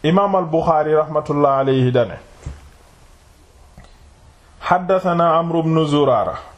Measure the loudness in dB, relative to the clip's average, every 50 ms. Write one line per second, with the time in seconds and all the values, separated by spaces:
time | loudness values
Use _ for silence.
0 | 0 2 2 2 2 2 0 -2 -2 0 -2 -2 0 2 0 0 2 2 0 0
1 | 0 0 -4 -6 -4 -2 0 2 2 2 2 0 0 0 2 2 2 2 2 0
2 | 0 -2 -6 -16 -18 -20 -20 -18 -16 -16 -16 -16 -20 -20 -20 -20 -20 -20 -20 _
3 | -20 -20 -20 _ _ -20 -20 -20 -20 _ _ -20 -20 -20 -20 -20 -20 -20 -20 -20
4 | -20 -20 -20 _ -20 -20 _ _ _ -20 -20 -14 -2 0 0 0 2 0 -2 0
5 | 0 -2 0 0 2 2 2 0 0 0 -2 -2 0 0 0 0 0 0 0 2
6 | 2 2 2 0 0 -4 -6 -10 -16 -18 -20